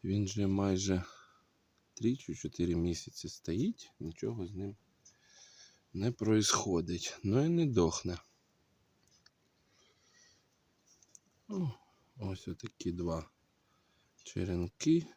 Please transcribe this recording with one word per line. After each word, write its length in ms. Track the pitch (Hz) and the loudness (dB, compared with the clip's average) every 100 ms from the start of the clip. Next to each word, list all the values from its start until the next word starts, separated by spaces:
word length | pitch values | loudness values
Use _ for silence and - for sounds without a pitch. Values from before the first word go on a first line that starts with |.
Він 240 | - 101 98 | 0 0 0
же 200 | 104 101 | 0 2
майже 560 | 98 98 95 98 92 90 - - _ _ _ _ _ _ | 2 2 2 2 0 -2 -14 -20 _ _ _ _ _ _
три 220 | - 110 131 | -2 -2 -2
чи 200 | - 78 | -6 -8
чотири 400 | 73 - 87 85 | -8 -2 0 2
місяці 540 | 87 82 - - - | 2 0 -6 -12 -12
стоїть, 640 | - - 87 180 226 - _ | -10 -4 0 0 -4 -14 _
нічого 480 | 82 - 110 117 87 | -10 -6 -6 -6 -8
з 60 | |
ним 220 | 95 98 101 _ _ - _ _ - - - - _ _ | -6 -8 -10 _ _ -20 _ _ -20 -20 -20 -20 _ _
не 180 | 92 107 | -2 -2
происходить, 1040 | 123 107 110 104 - - 87 85 87 - - | 0 4 6 6 2 2 0 0 -4 -6 -4
ну 220 | 95 113 156 | 2 2 4
і 40 | |
не 160 | 170 156 | 2 2
дохне. 520 | 110 82 - 87 87 - _ _ _ _ _ _ _ _ _ - _ _ _ _ _ _ _ _ _ - _ _ _ _ _ _ _ _ - _ _ - | 4 4 2 -4 -6 -10 _ _ _ _ _ _ _ _ _ -20 _ _ _ _ _ _ _ _ _ -20 _ _ _ _ _ _ _ _ -20 _ _ -8
О, 240 | 202 165 - _ _ _ - | -2 -2 -4 _ _ _ -8
ось 320 | 98 95 - | -6 -6 -8
отакі 440 | 87 - _ 90 | -10 -10 _ -4
два 380 | 87 85 82 82 _ _ _ _ _ _ _ _ _ | -2 -2 -2 -6 _ _ _ _ _ _ _ _ _
черенки. 840 | - - 92 87 87 _ 156 165 160 | -10 -4 -2 -2 -2 _ 2 2 2